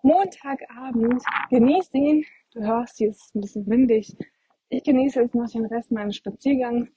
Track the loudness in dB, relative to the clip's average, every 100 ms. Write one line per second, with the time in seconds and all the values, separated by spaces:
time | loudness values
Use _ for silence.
0 | 6 4 2 -6 -10 -10 -12 -16 -6 -2
1 | 0 0 -2 -6 0 4 4 2 0 -2
2 | 2 2 0 _ _ -8 -4 -4 -6 -4
3 | -4 -4 -10 -8 -8 -8 -2 2 4 2
4 | -2 -16 -18 _ _ _ _ -4 0 2
5 | 2 0 0 -2 -4 -6 -6 -6 -4 -4
6 | -4 -8 -12 -6 -2 0 0 -4 -4